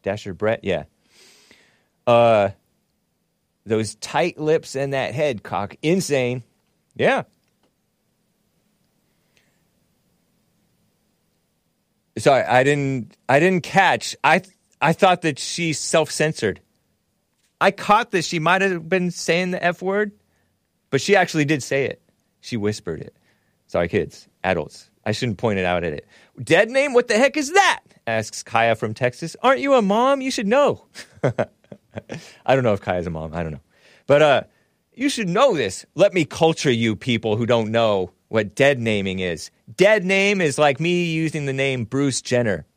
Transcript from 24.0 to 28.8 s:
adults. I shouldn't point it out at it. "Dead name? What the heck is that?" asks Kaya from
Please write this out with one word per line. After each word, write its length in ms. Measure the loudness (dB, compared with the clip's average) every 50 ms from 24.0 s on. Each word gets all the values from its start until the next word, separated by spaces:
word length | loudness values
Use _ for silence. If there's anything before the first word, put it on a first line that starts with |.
| -2 -4 -10 -20 -20 _ _ _ -4
adults. 460 | -2 -2 -2 -4 -8 -12 -20 -20 _ _ _ _
I 80 | -6
shouldn't 260 | -4 -4 -4 -6 -4 -2
point 200 | -2 -2 -2 0
it 60 | -2
out 180 | -2 -2 -2 -4
at 80 | -4
it. 140 | -6 -8 -12 _ _ -20 _ _ _ -16
"Dead 280 | -2 2 2 2 2 2
name? 220 | 0 -2 0 2 0
What 140 | 0 0 2
the 100 | 2 2
heck 180 | 2 2 0
is 160 | -2 -6 2
that?" 280 | 2 4 4 4 0 -2 _ _ _ _ _
asks 360 | -4 -4 -4 -4 -6 -12 -16
Kaya 320 | -14 -4 0 2 2 2 2
from 180 | 0